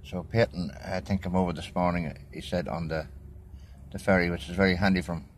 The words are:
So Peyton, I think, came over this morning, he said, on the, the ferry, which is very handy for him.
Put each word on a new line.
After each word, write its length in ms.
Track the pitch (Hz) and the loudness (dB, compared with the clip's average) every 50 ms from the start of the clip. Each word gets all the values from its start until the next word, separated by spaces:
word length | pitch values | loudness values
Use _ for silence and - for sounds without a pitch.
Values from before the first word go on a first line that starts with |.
| - | -12
So 200 | - - 90 82 | -6 -6 -6 -6
Peyton, 480 | - - 113 117 - - 87 90 71 - - - | 0 4 4 4 4 2 -6 -6 -6 -6 -10 -8
I 160 | 92 95 92 | -6 -4 -4
think, 220 | 92 - 101 95 - | -2 0 -2 0 0
came 120 | 95 87 | 2 2
over 180 | 92 92 87 85 | 2 2 2 0
this 200 | 73 - - - | -4 -6 -6 -2
morning, 420 | 92 90 90 87 87 85 76 69 67 69 - - | 2 2 2 2 0 -2 -4 -6 -10 -14 -14 -12
he 80 | 78 | -12
said, 260 | - - - 87 85 | -8 -2 -2 -2 -2
on 200 | - 58 82 85 | -2 -4 -4 -4
the, 200 | 78 80 80 78 - - - - - - - - - - - - - - - - - | -4 -4 -4 -4 -6 -14 -16 -16 -16 -18 -18 -18 -16 -18 -18 -18 -18 -18 -18 -18 -12
the 80 | - 98 | -12 -4
ferry, 300 | - - 95 92 87 87 | 2 4 6 6 6 4
which 200 | 87 85 - 90 | 0 -2 -4 -6
is 60 | 87 | 2
very 200 | 92 98 95 90 | 4 6 6 6
handy 260 | 85 101 98 95 92 | 6 4 4 4 4
for 120 | 85 - 87 | 2 -2 -6
him. 100 | 85 71 - - | -6 -8 -12 -20